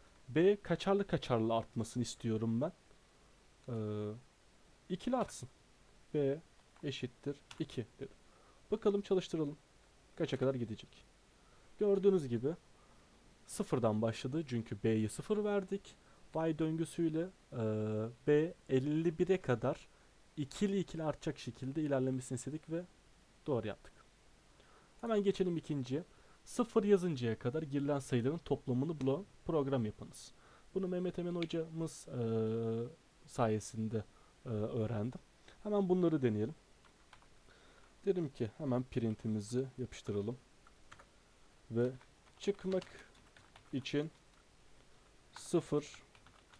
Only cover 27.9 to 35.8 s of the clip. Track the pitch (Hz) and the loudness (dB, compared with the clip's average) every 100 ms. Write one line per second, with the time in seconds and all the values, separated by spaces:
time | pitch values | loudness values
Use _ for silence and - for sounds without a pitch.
27.9 | 143 139 127 120 165 - 139 - 123 147 | 0 0 0 2 -2 -2 -2 0 0 0
28.9 | 156 135 139 208 - - 160 135 135 107 | 0 0 0 -4 -10 -2 0 2 2 0
29.9 | - - - - - - - - 190 185 | -4 -14 -16 -18 -20 -20 -20 -8 -4 -2
30.9 | 180 180 175 175 175 170 170 160 160 160 | 0 -2 -2 -4 -2 -2 -2 -4 -4 -6
31.9 | - - 135 113 113 110 113 113 113 120 | -6 -8 -4 0 2 2 0 0 -2 -4
32.9 | - - - - - 117 107 - 110 110 | -10 -20 -20 -10 0 2 2 -2 -4 -2
33.9 | 110 - - - - 135 110 110 120 107 | -2 -6 -12 -20 -16 -6 -2 -2 0 0
34.9 | 113 113 - - - - - 214 208 | 0 -4 -6 -14 -20 -20 -12 -2 0